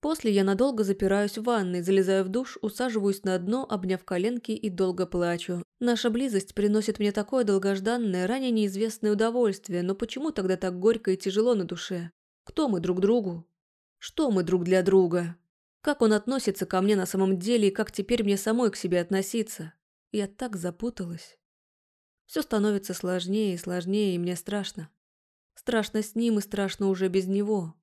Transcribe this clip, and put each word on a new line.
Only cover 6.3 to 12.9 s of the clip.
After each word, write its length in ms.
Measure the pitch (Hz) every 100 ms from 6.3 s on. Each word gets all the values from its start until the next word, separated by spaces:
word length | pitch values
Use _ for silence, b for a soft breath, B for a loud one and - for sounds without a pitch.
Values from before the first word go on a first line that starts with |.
| 196 -
приносит 440 | - 208 214 214 214
мне 140 | 208
такое 320 | 202 208 262
долгожданное, 840 | 214 196 190 196 196 240 220 185 185
ранее 240 | 254 262
неизвестное 600 | 226 208 190 220 220 214
удовольствие, 680 | 208 226 240 233 190 - 175
но 120 | 180
почему 360 | 196 220 - 311
тогда 260 | 254 190 180
так 220 | 190 180
горько 320 | 196 233 -
и 80 | 190
тяжело 360 | 196 190 233
на 100 | 226
душе? 460 | 180 170 - 180 170 _ _ _
Кто 240 | - - 294
мы 120 | 185
друг 200 | 170